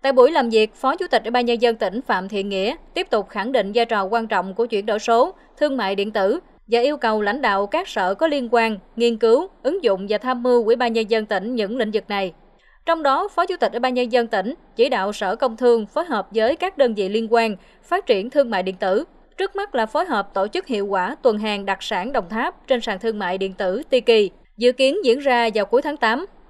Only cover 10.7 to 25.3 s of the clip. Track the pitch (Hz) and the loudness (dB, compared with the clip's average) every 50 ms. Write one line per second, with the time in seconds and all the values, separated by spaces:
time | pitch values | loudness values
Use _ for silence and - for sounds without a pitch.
10.7 | 240 233 247 233 226 226 220 196 226 220 214 214 214 190 185 226 262 233 208 190 | 2 2 2 0 0 -2 0 0 0 -2 0 0 -4 -4 -2 -4 -4 -4 -4 -4
11.7 | 233 269 220 214 208 214 - - 208 202 196 180 - _ _ _ _ _ _ _ | -2 -4 -4 -2 -2 -4 -4 -2 -4 -4 -4 -4 -8 _ _ _ _ _ _ _
12.7 | _ _ _ - 330 330 311 277 269 302 381 415 - - 349 381 370 339 - 214 | _ _ _ -2 -2 2 2 2 2 2 0 -2 -2 -2 -2 -2 0 -2 -2 -2
13.7 | 233 240 247 254 254 247 247 233 233 247 233 233 - 196 185 220 320 _ _ _ | -2 -2 -2 -2 0 0 -2 2 2 0 0 2 -2 -2 -2 -2 -6 _ _ _
14.7 | _ - 233 285 262 208 190 202 208 - 214 185 196 220 285 254 226 220 254 247 | _ 2 2 2 2 0 -2 -2 -4 -4 -4 -4 -2 -2 -2 -4 -2 0 2 2
15.7 | 233 233 214 208 _ 302 339 349 269 214 190 - 202 220 220 233 320 320 359 381 | 4 2 0 -4 _ -6 -4 -2 -4 -4 -4 -4 -2 0 0 0 0 0 -4 -6
16.7 | 381 - 277 247 220 202 196 185 208 226 226 214 226 233 226 220 208 - - _ | 0 2 0 2 2 -2 -4 -2 -2 -4 -2 2 2 2 2 0 -2 -8 -14 _
17.7 | _ _ _ - 330 370 - - 240 196 196 254 - 294 277 240 220 185 185 185 | _ _ _ -4 -4 -4 2 2 0 0 0 0 2 2 2 2 0 -2 -2 -4
18.7 | 185 185 214 190 185 220 330 _ _ - _ _ _ - 381 392 - 381 403 403 | -4 -4 -2 0 0 0 -2 _ _ -20 _ _ _ -6 -6 -6 -4 -6 -8 -4
19.7 | - 254 220 220 - 294 359 370 277 208 196 202 - 202 196 208 - 349 381 - | -2 -2 -2 0 -2 -4 -2 0 -2 -2 -2 -2 -2 -2 -2 -2 -2 -8 -6 -4
20.7 | 254 208 202 202 196 190 180 196 285 - - 254 214 208 214 220 208 202 196 196 | -4 -4 -2 -2 -2 -2 -2 -2 -4 0 0 0 2 2 -2 -4 -4 -4 -2 -4
21.7 | 196 190 - - 226 185 180 240 - 247 196 170 214 220 254 339 370 - - - | -4 -4 -4 -6 -4 -4 -4 -2 -4 -4 -4 -2 -4 -4 -4 -4 -4 -8 -2 -2
22.7 | 262 240 226 240 202 185 233 226 220 208 196 175 185 190 196 190 190 - 208 185 | -2 0 0 -4 -6 -4 -4 -4 -4 -2 -4 -4 -2 -2 -4 -6 -4 -4 -2 -2
23.7 | 185 - - - - 254 233 - 226 220 208 180 - _ _ _ _ - 226 247 | -2 -4 -4 0 0 0 4 4 4 4 4 2 -2 _ _ _ _ 0 0 0
24.7 | 247 - 269 262 294 415 381 254 233 277 277 277 | 2 4 2 2 2 2 2 2 2 2 2 2